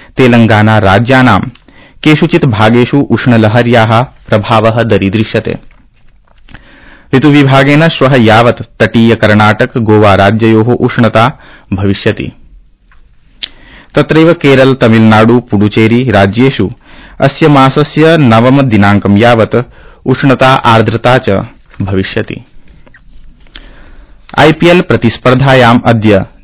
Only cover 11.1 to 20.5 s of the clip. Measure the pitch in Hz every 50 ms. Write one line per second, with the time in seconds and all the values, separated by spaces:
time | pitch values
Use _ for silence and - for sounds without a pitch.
11.1 | - 113 113 127 151 - - - - - - - 101 95 98 98 95 - - 113
12.1 | 98 - 67 64 - - - - - - - _ _ _ _ _ _ - - _
13.1 | _ _ _ _ _ _ - - - - - - - - - - - 147 139 -
14.1 | 151 160 160 170 160 - - 139 135 131 131 135 131 123 127 113 110 113 110 110
15.1 | 110 107 110 117 120 123 117 - - 98 104 104 - 117 110 107 117 120 131 127
16.1 | 101 98 101 98 98 110 127 135 131 - 98 90 120 - _ - - - - -
17.1 | - - 135 135 - - 165 151 147 135 131 131 131 147 147 - - 151 156 160
18.1 | 165 160 143 120 113 113 117 127 131 139 135 127 110 101 101 101 101 101 - 101
19.1 | 101 101 113 120 120 113 104 - - 117 127 - - - - - - - - 127
20.1 | 131 - - 139 127 117 131 131